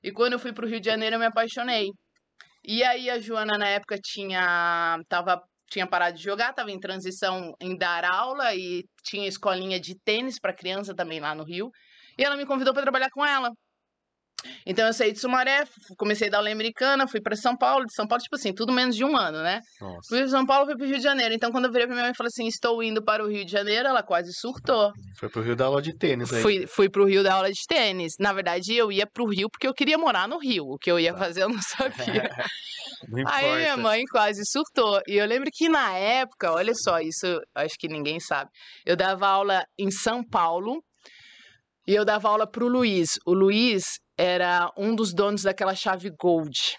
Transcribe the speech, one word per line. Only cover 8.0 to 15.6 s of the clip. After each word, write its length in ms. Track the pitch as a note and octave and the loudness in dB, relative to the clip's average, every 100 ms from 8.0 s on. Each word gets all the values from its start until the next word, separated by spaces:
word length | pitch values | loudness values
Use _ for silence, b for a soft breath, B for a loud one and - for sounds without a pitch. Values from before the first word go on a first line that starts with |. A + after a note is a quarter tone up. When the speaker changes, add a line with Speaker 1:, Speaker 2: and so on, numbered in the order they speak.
| F3 | 0
Speaker 1:
aula 480 | F#3 B3 C#4 B3+ F#3+ | 0 -2 0 -2 -2
e 280 | F3+ F3 F3 _ | -6 -8 -10 _
tinha 240 | - G#3 G3+ | -12 -6 -6
escolinha 520 | F#3+ G#3 F#3 F#3+ F#3 | -4 -4 -2 -4 -6
de 160 | E3 F#3 - | -8 -8 -2
tênis 340 | G#3+ C4 A#3 | -2 -2 -4
pra 140 | G3 | -6
criança 400 | F#3 F3 F#3+ G3+ F#3+ | -6 -6 -6 -8 -6
também 240 | E3+ D#3+ | -6 -4
lá 140 | D3 D#3 | -6 -8
no 80 | |
Rio. 260 | D#3 F3 A#3 b b b b b | -8 -8 -8 b b b b b
E 60 | |
ela 140 | C#4 C#4+ | -2 0
me 80 | C#4 | -2
convidou 280 | C4+ C4 | 0 2
pra 80 | C4+ | 2
trabalhar 260 | C#4 B3+ C4 | 0 0 -2
com 140 | C4+ D4 | 0 0
ela. 240 | C#4 B3 A3+ _ _ _ _ _ _ _ - B B - | 2 -2 -6 _ _ _ _ _ _ _ -18 B B -4
Então 220 | F#3 A3 | 2 2
eu 60 | |
saí 180 | A3+ A3 | 4 0
de 80 | G#3+ | 0
Sumaré, 440 | B3+ B3+ B3+ C#4 | 0 2 2 2